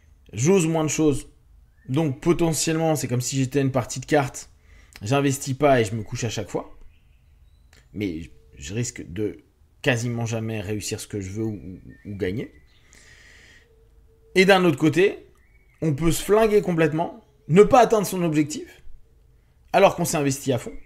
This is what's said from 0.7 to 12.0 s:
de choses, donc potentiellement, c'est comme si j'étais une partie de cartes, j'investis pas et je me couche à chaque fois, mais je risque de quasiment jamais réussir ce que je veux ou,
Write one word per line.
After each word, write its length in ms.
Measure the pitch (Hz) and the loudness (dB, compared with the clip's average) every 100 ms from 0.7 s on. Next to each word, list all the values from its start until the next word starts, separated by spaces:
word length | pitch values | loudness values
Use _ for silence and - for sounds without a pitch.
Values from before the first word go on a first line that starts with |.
| 160 | 0
de 60 | 156 | 0
choses, 400 | - 156 135 - _ _ - _ _ - | 2 2 2 -4 _ _ -20 _ _ -6
donc 320 | 131 160 127 | -2 -2 -2
potentiellement, 760 | 165 160 165 151 - 160 160 151 | 0 2 0 0 -2 0 2 0
c'est 120 | 135 | -2
comme 140 | 123 | -4
si 160 | 123 135 | -2 -2
j'étais 240 | 127 143 | -2 0
une 100 | 135 | 0
partie 280 | 131 117 - | 0 -4 -6
de 60 | 127 | 0
cartes, 460 | 151 131 - - _ _ - - - | 0 0 -6 -18 _ _ -20 -20 -12
j'investis 540 | 101 139 139 131 - 131 | -2 0 2 0 -4 0
pas 260 | 147 131 | 2 2
et 40 | 107 | 2
je 100 | 113 | -4
me 80 | |
couche 200 | 104 123 | -8 -6
à 60 | 113 | -6
chaque 200 | - - | -6 -6
fois, 280 | - - - - - _ _ _ _ _ _ _ - _ | -8 -8 -14 -20 -20 _ _ _ _ _ _ _ -20 _
mais 360 | 90 104 80 80 - - 69 | -8 -6 -6 -12 -18 -20 -18
je 160 | 71 | -10
risque 300 | 107 120 - - | -6 -6 -8 -12
de 320 | 87 104 - _ _ _ _ | -6 -6 -6 _ _ _ _
quasiment 440 | 147 120 120 117 113 | -2 -2 -2 -4 -4
jamais 360 | 113 110 110 | -4 -6 -6
réussir 380 | 95 107 92 104 | -6 -8 -6 -10
ce 80 | - | -8
que 140 | 104 | -8
je 80 | 95 | -8
veux 160 | 101 113 | -6 -6
ou, 140 | 107 69 - 62 - | -6 -12 -16 -18 -20